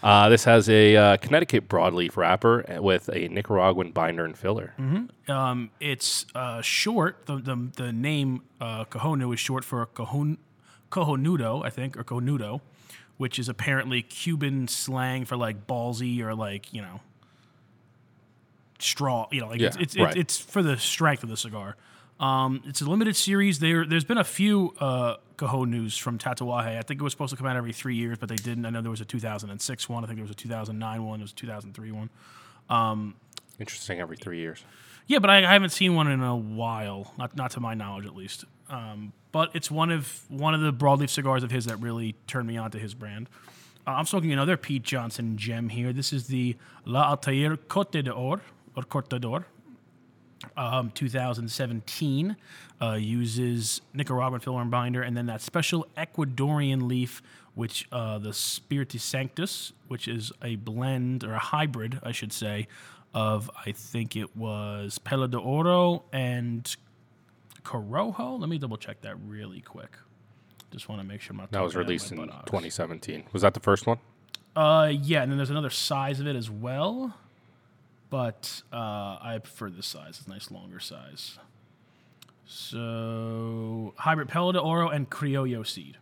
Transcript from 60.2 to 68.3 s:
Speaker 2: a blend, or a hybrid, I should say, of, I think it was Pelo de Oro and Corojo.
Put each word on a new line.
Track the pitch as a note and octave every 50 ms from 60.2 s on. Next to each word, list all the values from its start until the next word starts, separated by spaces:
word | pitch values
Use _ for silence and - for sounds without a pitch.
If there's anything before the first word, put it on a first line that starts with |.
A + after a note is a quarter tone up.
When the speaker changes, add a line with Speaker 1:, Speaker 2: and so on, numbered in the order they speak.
| G#2+ A#2+ - _ -
Speaker 2:
a | A#2+ A#2
blend, | G2+ G#2+ A2+ G#2+ A#2 B2+ C3+ C3+ B2+ B2 B2 B2+ B2+ A#2+
or | G#2+ A2
a | A2
hybrid, | - - - D3+ D#3 D3+ A#2+ A#2+ A2 A2+ B2+ C3 -
I | A#2
should | A#2 - - G#2 -
say, | - A2+ G#2+ G#2 G#2 G#2 - - - - - - - - _ -
of, | A2+ A2 G#2+ A2 G#2+ G#2+ B2+ - - -
I | G2+
think | G2+ - - - - A#2+ A2+ A2+ - A2
it | G#2+ - _
was | A2 A2+ A2 G#2 G#2 G#2 G#2 G#2 G#2 G2+ G2+ - -
Pelo | _ - C#3+ C3+ C3 B2+
de | B2 A#2+
Oro | - B2 C3+ D3+ D#3+ F3 F3+ F3+ F3+ F3 F3 E3+ - -
and | - C3+ B2+ B2 B2 B2 B2 A#2+ A#2 A#2 A#2+ - - - _ _ _ _ _ _ _ _ _ _ _ _ _ _ - - _
Corojo. | - - B2 G#2 G2+ A#2 D#3 G#3 A3+ F#3+ - A#3 B3+